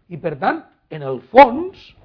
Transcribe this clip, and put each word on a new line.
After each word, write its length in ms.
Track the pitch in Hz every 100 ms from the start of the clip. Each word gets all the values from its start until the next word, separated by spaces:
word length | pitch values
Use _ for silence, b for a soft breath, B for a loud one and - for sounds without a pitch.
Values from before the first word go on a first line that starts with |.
| -
i, 60 | 160
per 160 | 170 135
tant, 220 | 202 320 - _ -
en 140 | 160
el 180 | 135 127 -
fons, 480 | 240 262 262 370 - - -